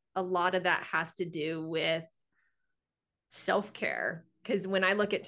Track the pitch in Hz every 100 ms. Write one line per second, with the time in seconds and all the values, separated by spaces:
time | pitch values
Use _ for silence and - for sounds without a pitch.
0 | _ 190 185 185 180 185 175 160 - 160
1 | 165 - 165 165 156 160 160 165 160 165
2 | 165 _ _ _ _ _ _ _ _ _
3 | _ _ - - - 190 202 - - 60
4 | 92 170 - _ - 196 190 190 185 208
5 | 202 208